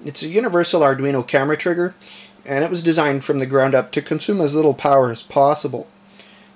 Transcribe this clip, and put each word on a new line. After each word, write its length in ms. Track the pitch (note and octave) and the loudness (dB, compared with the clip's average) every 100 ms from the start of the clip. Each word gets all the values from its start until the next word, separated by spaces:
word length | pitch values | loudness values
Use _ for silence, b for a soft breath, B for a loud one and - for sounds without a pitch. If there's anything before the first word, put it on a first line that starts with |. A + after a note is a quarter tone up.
| D3 | -12
It's 180 | C#3+ | -10
a 60 | D#3 | -4
universal 520 | G3 A#3+ F3 E3+ F3 | -2 0 0 0 2
Arduino 460 | C#3+ C3+ C#3 C3+ A#2+ | 2 2 -2 -2 0
camera 300 | C#3 C#3 D3+ | 0 0 -2
trigger, 360 | F3+ E3+ F3+ - B B B B - | -2 -2 -4 -6 B B B B -6
and 180 | C#3 | -4
it 60 | E3 | -2
was 120 | F3 | -2
designed 440 | E3 D#3+ D3 C#3 - | 0 0 0 -2 -2
from 140 | C#3+ | -2
the 60 | C3 | 0
ground 300 | C3+ C3+ C3 | 2 4 2
up 160 | - | 0
to 100 | - | -6
consume 380 | - D#3 - G3+ | -4 -4 -2 0
as 160 | D3 D3+ | 0 2
little 180 | D#3 | 2
power 380 | C3 C#3+ C#3 B2 | 2 4 4 4
as 100 | A2+ | -2
possible. 680 | - C#3+ C#3 D3+ B2+ B2 - _ B B B B B | -4 2 2 2 -4 -8 -12 _ B B B B B